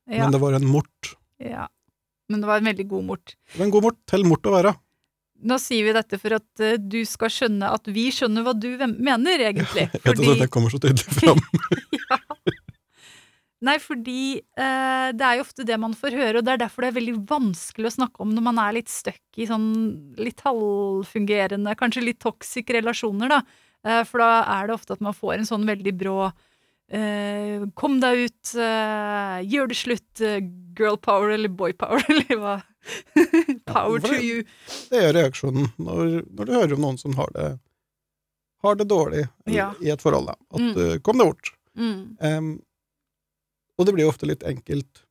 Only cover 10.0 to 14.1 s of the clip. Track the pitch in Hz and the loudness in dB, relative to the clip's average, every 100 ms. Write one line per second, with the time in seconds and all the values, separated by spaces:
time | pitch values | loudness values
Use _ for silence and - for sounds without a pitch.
10 | - 120 139 135 127 - 117 131 - 127 | 0 4 4 4 4 2 2 2 2 2
11 | - - 320 156 - 165 - 180 - 285 | 2 4 6 6 4 -2 0 -4 -2 -8
12 | - 262 - 302 - - - - _ _ | -2 -4 -4 -6 -6 -6 -12 -20 _ _
13 | - - _ _ _ _ 247 302 - 269 | -20 -20 _ _ _ _ -2 -2 -2 -8
14 | 233 | -6